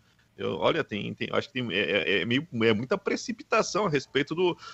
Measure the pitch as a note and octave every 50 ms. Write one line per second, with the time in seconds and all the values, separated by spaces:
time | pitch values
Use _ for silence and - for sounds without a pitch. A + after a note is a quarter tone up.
0 | _ _ _ _ _ _ _ - G#2 G#2+ G#2+ D2+ F2+ B2+ D#3 D#3+ C3 - A2 G2+
1 | A2+ A#2 A2 - A2+ - G#2+ G#2+ - - - B2+ B2 G#2+ E2 G2 G2 D2+ F#2+ G2+
2 | D#2 D2+ F#2+ F#2+ E2+ A#2 A#2+ C#3 D#3+ - - A2+ A2 A2+ A2 G2+ C3 - G3+ G3
3 | - A#3 A#3 - - - A3+ - - - A#3+ A3 - - - F3+ G#3+ F#3 D3+ C#3
4 | - - - C3+ C#3+ - D#3+ E3 F#3 F3 D#3+ - - -